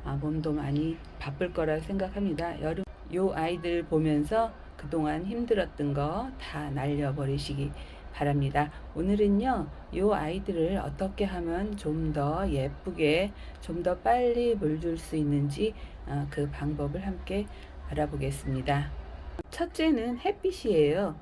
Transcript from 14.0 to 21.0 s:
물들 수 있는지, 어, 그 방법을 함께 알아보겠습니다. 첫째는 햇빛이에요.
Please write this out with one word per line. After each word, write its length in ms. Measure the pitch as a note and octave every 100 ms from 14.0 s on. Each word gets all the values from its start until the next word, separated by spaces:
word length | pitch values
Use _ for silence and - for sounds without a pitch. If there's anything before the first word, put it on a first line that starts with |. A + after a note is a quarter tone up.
| A3 A#3+ B3 A#3+ A#3+ A3
물들 420 | D#3+ D#3 E3+ E3
수 180 | - D#3+
있는지, 580 | D3 C#3+ C#3+ C#3+ A3 A3 - - -
어, 220 | C#3+ C#3+
그 200 | - C#3+
방법을 560 | - C#3+ D3 C#3+ D#3 G3
함께 400 | F3+ - G3 G#3 - - - -
알아보겠습니다. 1000 | D3 D3 D3 C3+ C#3 - C3 C3 C#3+ D3 - - - - - -
첫째는 680 | - F4 - D#4+ C4+ A#3 A#3+
햇빛이에요. 960 | - - F#4+ - A#3 E3+ D3 E3